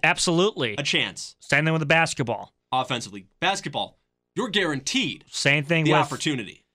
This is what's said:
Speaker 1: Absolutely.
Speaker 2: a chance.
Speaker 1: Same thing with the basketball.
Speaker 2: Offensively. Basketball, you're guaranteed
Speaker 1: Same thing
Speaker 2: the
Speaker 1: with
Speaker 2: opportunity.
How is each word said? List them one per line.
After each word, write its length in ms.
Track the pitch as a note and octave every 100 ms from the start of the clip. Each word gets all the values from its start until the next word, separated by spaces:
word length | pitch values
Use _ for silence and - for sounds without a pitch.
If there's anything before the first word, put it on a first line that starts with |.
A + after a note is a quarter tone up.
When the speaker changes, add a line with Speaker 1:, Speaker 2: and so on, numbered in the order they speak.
Speaker 1:
Absolutely. 720 | D#3 F3 - E3 G3 G3+ B2 G#2
Speaker 2:
a 60 |
chance. 500 | C#3+ E3 A2 - - -
Speaker 1:
Same 240 | - C#3+
thing 80 | D#3
with 80 | D#3+
the 60 | D3
basketball. 680 | E3 D#3+ - A#2+ G#2 G2 _ _
Speaker 2:
Offensively. 560 | B2+ B2+ B2+ A2+ G2+ F#2+ _
Basketball, 580 | F3 F#3+ F#3 C3 F#2+ - _ _ _ -
you're 120 | A#3+
guaranteed 760 | G3+ F3 C#3 B2+ C4+ G3+ - -
Speaker 1:
Same 360 | - C#3 D3
thing 180 | C#3+ E3
Speaker 2:
the 80 | D#3
Speaker 1:
with 80 | D3+
Speaker 2:
opportunity. 640 | D3 C3 D#3+ C3+ F#2 - _